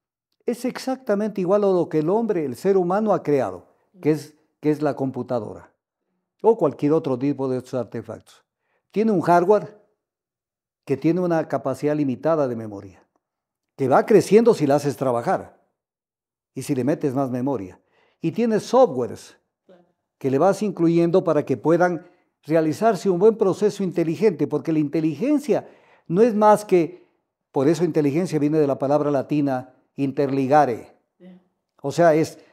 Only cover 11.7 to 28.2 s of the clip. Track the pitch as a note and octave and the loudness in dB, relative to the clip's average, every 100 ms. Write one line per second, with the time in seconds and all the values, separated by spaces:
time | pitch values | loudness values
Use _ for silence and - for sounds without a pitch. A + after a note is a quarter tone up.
11.7 | B2+ D3 D3+ C#3 A#2+ D#3 D#3+ C3+ A#2 A2 | -2 -2 0 -2 -2 0 0 0 -4 -10
12.7 | G2 G2 F2+ _ _ _ _ _ _ _ | -14 -16 -20 _ _ _ _ _ _ _
13.7 | - C3 E3 A3+ G3+ - G3+ A#3 F#3+ C#3+ | -6 2 2 4 4 6 6 6 4 2
14.7 | C#3+ C#3+ A#2+ C3 A#2+ C#3 D3+ F#2 _ _ | 0 0 -2 -2 -2 -2 -4 -6 _ _
15.7 | _ _ _ _ _ _ _ _ C3+ C3 | _ _ _ _ _ _ _ _ -10 -6
16.7 | C3 B2 D#3+ D3 B2+ C3+ B2 C3 A#2+ F#2 | -2 -2 -2 -2 -2 -4 -4 -4 -6 -8
17.7 | - _ _ _ _ E3 A3 A#3 G#3+ - | -18 _ _ _ _ -6 -2 -2 -2 0
18.7 | B3 B3 B2+ A2+ G2+ - _ _ _ _ | 2 2 0 -6 -8 -20 _ _ _ _
19.7 | - _ _ _ _ C3+ C3+ F#3 G3 G#3 | -20 _ _ _ _ -2 2 2 2 -2
20.7 | E3+ E3+ E3+ E3+ F#3 E3+ D3 C#3+ C3 D3+ | 0 2 2 2 2 0 0 -2 -2 0
21.7 | E3+ F3+ E3 - _ _ _ - E3 D#3 | 2 2 -2 -10 _ _ _ -2 0 0
22.7 | C#3 A3+ G3 G3 F3 G#3+ A3 F#3+ E3 G#3 | 0 0 0 0 2 4 4 0 0 -2
23.7 | G3+ F#3 F3 D#3+ D3 G#3+ D3 C#3 D3 C3 | -2 -4 -2 -2 0 0 0 -2 -4 -2
24.7 | D#3 D3 E3 D#3+ C#3 B3+ D4 C#4+ D#3+ - | -2 -2 -2 -2 -2 -2 0 0 -2 -4
25.7 | _ _ _ - F3 A#3+ G#3 G#3+ G#3 G#3 | _ _ _ -4 2 2 4 4 4 2
26.7 | F#3 D#3 - _ _ _ _ _ C#3+ C3+ | 0 0 -6 _ _ _ _ _ 0 2
27.7 | D#3+ E3+ D#3+ C#3+ D3+ | 2 0 0 0 0